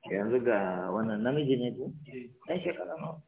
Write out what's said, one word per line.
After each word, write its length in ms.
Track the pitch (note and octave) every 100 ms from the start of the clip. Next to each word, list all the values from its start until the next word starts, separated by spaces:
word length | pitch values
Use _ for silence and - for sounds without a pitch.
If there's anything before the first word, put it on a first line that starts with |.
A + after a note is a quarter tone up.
| G2
Yanzu 300 | G2 G#2 B2+
ga 480 | A#2+ G#2 F#2+ F2+ F#2
wannan 320 | G2 A2+ G#2+
namiji 360 | A#2 D3 C#3+ C3
ne 160 | A#2+ A2+
ko? 160 | B2+ - - B2+ A#2+ - -
Ɗan 100 | F3+
shekara 320 | F3 E3 F3+ E3
nawa? 240 | D#3 E3